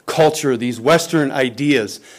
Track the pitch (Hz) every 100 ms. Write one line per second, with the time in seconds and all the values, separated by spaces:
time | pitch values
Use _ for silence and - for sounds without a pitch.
0 | - - 151 151 143 117 123 117 123 165
1 | 165 160 139 139 131 110 147 131 101 -
2 | -